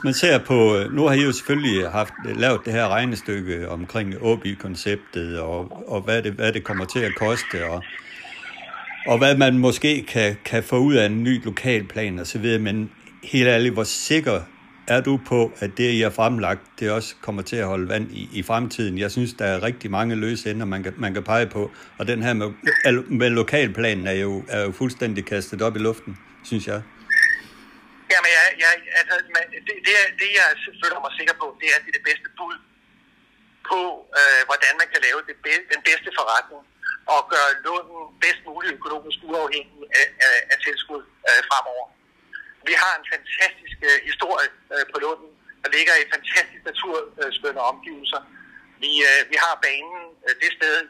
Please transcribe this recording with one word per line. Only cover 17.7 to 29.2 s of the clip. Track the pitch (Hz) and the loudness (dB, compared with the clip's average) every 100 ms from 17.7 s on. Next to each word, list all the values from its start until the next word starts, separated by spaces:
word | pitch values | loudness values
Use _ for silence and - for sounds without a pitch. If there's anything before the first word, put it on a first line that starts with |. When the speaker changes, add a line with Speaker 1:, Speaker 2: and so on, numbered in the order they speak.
| 95 92 | -2 -2
Speaker 1:
vand | 107 107 | -2 -4
i, | 104 98 | -8 -10
i | 104 | -8
fremtiden? | 90 113 120 - 107 90 | -2 -2 -2 -4 -4 -2
Jeg | 101 | -4
synes, | 123 120 | -2 -4
der | - | -2
er | 101 92 | -2 0
rigtig | 107 123 - | -2 -4 -4
mange | 98 113 110 | -2 -2 -2
løse | 110 117 110 | -2 -4 -4
ender, | 110 104 | -4 -4
man | 95 | -4
kan, | 92 - | -6 -6
man | 104 | -4
kan | 98 | -4
pege | 95 113 113 | 0 0 0
på, | 107 104 - - - | -2 -6 -8 -20 -8
og | 101 | -4
den | 117 | -2
her | 117 | 0
med, | 113 104 - - - | 0 -2 -4 0 2
al-, | 139 123 - 131 | 4 2 0 0
med | 123 | 2
lokalplanen | 117 113 147 123 98 117 98 95 | 2 2 2 0 0 -2 0 -2
er | 95 98 | -2 -2
jo, | 98 - | -4 -4
er | 107 | -4
jo | 101 | -4
fuldstændig | 90 131 123 120 101 92 | -2 -4 -2 -4 -4 -4
kastet | 101 98 98 | -6 -6 -2
op | 113 107 | -2 0
i | |
luften, | 110 110 - 98 - - | -2 -2 -8 -16 -18 -20
synes | - 110 101 | -6 -6 -4
jeg. | 104 104 - - - - - - - - - - - - | -8 -10 -20 -2 2 2 0 -6 -20 -20 -20 -20 -20 0
Speaker 2:
Jamen, | 180 170 170 | 2 6 6
jeg, | 185 170 | 4 4
jeg, | 165 170 - 170 | 2 2 0 0
altså, | 170 180 | 2 0